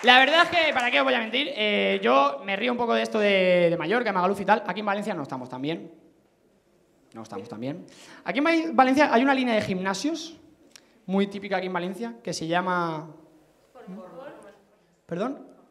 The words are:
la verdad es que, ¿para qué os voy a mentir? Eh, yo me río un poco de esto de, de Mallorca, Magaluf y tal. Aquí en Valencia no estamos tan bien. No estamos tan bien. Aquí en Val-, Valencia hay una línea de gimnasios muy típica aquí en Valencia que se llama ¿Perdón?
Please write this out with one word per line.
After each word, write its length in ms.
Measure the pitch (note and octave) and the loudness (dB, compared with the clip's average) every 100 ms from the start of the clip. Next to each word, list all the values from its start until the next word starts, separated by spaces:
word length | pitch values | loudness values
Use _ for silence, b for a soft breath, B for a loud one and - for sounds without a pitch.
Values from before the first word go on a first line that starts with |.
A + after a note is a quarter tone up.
la 160 | A#3+ B3+ | 8 8
verdad 240 | C4 D#4+ | 8 6
es 60 | E4+ | 4
que, 240 | E4+ D#4+ | 4 0
¿para 180 | C4+ A#3+ | 0 0
qué 80 | C4 | 2
os 60 | |
voy 80 | C4+ | 2
a 60 | B3 | 0
mentir? 300 | A3 A#3+ D4 | -2 -2 -4
Eh, 440 | - G#3+ G3+ G3 G3 | -2 0 2 0 0
yo 380 | F#3+ C4+ C#4 C#4 | 2 4 2 -2
me 120 | G3 | -6
río 160 | G3 A#3+ | -4 -2
un 60 | A#3+ | -2
poco 160 | A#3+ | -2
de 80 | A3+ | 0
esto 180 | A3 A3+ | -2 0
de, 500 | G#3 G3 F#3 F3+ F3 | 2 4 4 4 4
de 80 | E3 | 2
Mallorca, 340 | D#3 A#3 A3+ | 0 0 0
Magaluf 280 | F#3+ F3+ G3 | 0 0 0
y 60 | |
tal. 180 | F#3 A3 - | 2 2 2
Aquí 140 | F#3 | -6
en 40 | |
Valencia 280 | G#3 G3 G#3 | -4 -4 -4
no 100 | F3+ | -6
estamos 260 | C3+ C3 B2+ | -6 -10 -10
tan 120 | B2+ | -8
bien. 300 | C#3 F3 G#3 - _ _ _ _ _ _ _ _ _ _ _ | -6 -6 -8 -20 _ _ _ _ _ _ _ _ _ _ _
No 100 | A2+ | -18
estamos 240 | A2 G2+ F#2+ | -14 -14 -12
tan 120 | G#2+ | -10
bien. 260 | B2 F3 - B B B | -8 -10 -14 B B B
Aquí 160 | - G#3+ | -6 -2
en 40 | |
Val-, 280 | D#4 E4 D#4+ | 2 2 0
Valencia 400 | A3+ C4 C4 D4 | 4 4 6 4
hay 100 | A3+ | 4
una 100 | C4+ | 4
línea 220 | C4 B3+ | 2 2
de 60 | G#3+ | 0
gimnasios 760 | G#3 F#3 F#3+ F#3+ C#4+ D#4+ - - - _ _ b b b | 0 -2 -2 -4 -4 -6 -10 -18 -20 _ _ b b b
muy 220 | - F#3+ G3 | -4 -2 0
típica 300 | G3+ G3+ F#3+ | -4 -4 -4
aquí 100 | F#3 | -2
en 60 | |
Valencia 420 | F3+ F3 G3 A#3 A#3 | -4 -4 -6 -10 -10
que 100 | - | -10
se 140 | E3 D#3+ | -8 -2
llama 600 | E3+ F#3 F3+ E3+ D#3+ D#3+ D3+ - _ _ _ _ B3+ A3+ F#3 F3+ E3+ C#4 D#4+ G3+ - _ _ _ _ | -2 0 0 -2 -4 -10 -18 -20 _ _ _ _ -20 -18 -16 -16 -16 -18 -18 -20 -20 _ _ _ _
¿Perdón? 420 | _ E3+ A3+ C#4 - - _ | _ -6 -6 -8 -16 -20 _